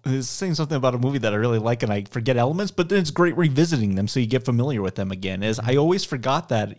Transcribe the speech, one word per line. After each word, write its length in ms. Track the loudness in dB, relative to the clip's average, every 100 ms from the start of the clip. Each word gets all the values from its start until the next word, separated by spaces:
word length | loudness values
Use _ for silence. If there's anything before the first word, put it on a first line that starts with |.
| -4
Is 200 | -2 -2
saying 240 | -4 -2
something 220 | -2 -2 0
about 180 | 0
a 40 | 0
movie 200 | 0 0
that 160 | 0
I 20 | 0
really 220 | 2 0
like 240 | 0 0
and 100 | 0
I 120 | -2
forget 340 | -4 -4 0 2
elements, 320 | 2 0 -2
but 160 | -2 0
then 120 | 2
it's 100 | 0
great 260 | 2 2 4
revisiting 580 | 2 4 2 2 2
them 140 | 0 0
so 120 | 0
you 60 | 0
get 200 | 0 2
familiar 340 | 0 0 0
with 140 | -2
them 160 | -4 -6
again. 300 | -4 -6 -2
Is 160 | -2 -2
I 180 | 2 2
always 280 | 4 0 -2
forgot 420 | -4 -2 -2 0
that 300 | -2 -2